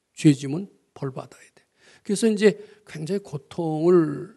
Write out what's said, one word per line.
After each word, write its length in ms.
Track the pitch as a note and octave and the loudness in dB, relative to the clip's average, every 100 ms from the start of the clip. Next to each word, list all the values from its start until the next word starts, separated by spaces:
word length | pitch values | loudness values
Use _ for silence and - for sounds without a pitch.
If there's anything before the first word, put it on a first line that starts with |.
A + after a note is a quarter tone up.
| _ | _
죄 200 | - D#3 | 2 2
지면 360 | C3 C#3 D#3 G3 _ _ | 2 -2 -8 -10 _ _
벌 180 | _ C#3 | _ -12
받아야 300 | B2+ C3 - _ _ | -12 -16 -20 _ _
돼. 80 | _ _ _ _ | _ _ _ _
그래서 240 | - G3 A3+ | -8 -2 0
이제 320 | G3+ G#3 - - _ - | 2 2 2 -6 _ -20
굉장히 340 | D#3 D#3+ G3 | -14 -8 -8
고통을 1160 | - D3 - - E3 D#3 E3+ F3+ D3+ D3 F3+ | -8 -14 -12 -8 -6 0 4 4 4 -4 -12